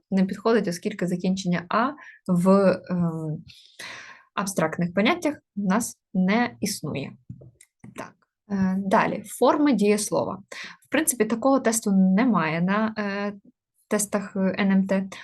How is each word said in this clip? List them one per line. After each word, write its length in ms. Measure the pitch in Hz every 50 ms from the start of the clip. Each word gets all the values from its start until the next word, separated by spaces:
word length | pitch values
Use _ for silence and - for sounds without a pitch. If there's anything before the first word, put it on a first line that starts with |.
| _ -
не 140 | 196 190 185
підходить, 440 | 190 190 - - 226 226 226 196 -
оскільки 380 | 175 - - 208 202 - 190
закінчення 580 | 175 180 175 180 185 185 190 - 175 175 170 - -
"а" 220 | - 208 240 277 294 - - - - - _ -
в, 520 | 185 175 175 190 190 196 196 185 - 185 - -
ем, 540 | 185 175 175 170 160 160 160 156 151 - - - - - - _ _ - - - - - - - - - _ _ -
абстрактних 600 | - 202 196 - - 170 160 160 - 175 175 175
поняттях 400 | 196 208 254 349 349 - 302 294 - _ _ -
в 80 | 202 202
нас 340 | 185 185 226 240 - - _ _ _ -
не 420 | 185 185 185 208 233 240 233 240 -
існує. 520 | - 196 - - - 156 - - 139 - - - _ - - - - 123 - _ - _ _ _ - - -
Так, 180 | - 123 - - _ _ _ _ _ _ -
е, 260 | 202 196 190 185 190 190
далі. 440 | 196 190 214 202 165 170 - - -
Форми 460 | - - - 240 262 320 311 294 294 262
дієслова. 680 | 190 202 208 208 214 - - 165 151 127 - - 185 - - - - - - - - _
В 20 | _
принципі, 360 | - 269 320 311 269 - 214
такого 360 | 220 240 226 233 269 269 254
тесту 320 | 262 226 226 226 - 214 196
немає 680 | 190 190 185 190 196 247 262 208 175 160 156 156 165
на… 340 | 175 185 196 208 220 220 220 214
е, 340 | 208 202 196 202 202 208 202 202 - - _ _ _ _ _ _ _ -
тестах, 480 | 214 208 208 - - 208 202 - -
е, 200 | 196 190 190 180 -
Н 120 | 208 190
М 160 | 190 190 190
Т, 220 | 190 196 190 196 196 - -